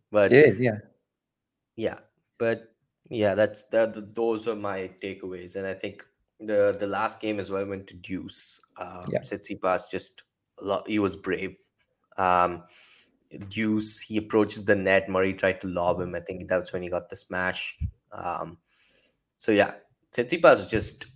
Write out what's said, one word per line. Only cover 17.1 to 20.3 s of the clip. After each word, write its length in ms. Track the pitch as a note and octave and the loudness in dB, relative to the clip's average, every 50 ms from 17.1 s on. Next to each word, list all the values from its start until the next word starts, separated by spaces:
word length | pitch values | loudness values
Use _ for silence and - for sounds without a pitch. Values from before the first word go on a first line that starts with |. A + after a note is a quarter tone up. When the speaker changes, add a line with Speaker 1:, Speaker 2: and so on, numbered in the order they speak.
| - | -8
Speaker 1:
smash. 600 | - - - F#2 F2+ F2+ F#2 - - - - - - - - - _ _ - | -8 -8 -6 -4 -4 -2 -2 -4 -4 -8 -8 -8 -8 -8 -8 -8 _ _ -16
Um, 440 | - F2+ F2+ F2 E2+ - - E3 F3 - _ _ _ _ _ _ _ _ _ _ _ _ _ _ _ - | -12 -10 -8 -6 -6 -6 -8 -10 -12 -20 _ _ _ _ _ _ _ _ _ _ _ _ _ _ _ -6
so 140 | - A#2 | 0 2
yeah, 220 | G#2+ G2+ F#2+ - - - _ _ _ _ _ _ | 4 4 4 4 0 -12 _ _ _ _ _ _
Tsitsipas 580 | - B2 A#2+ A#2+ | -4 -2 -2 -2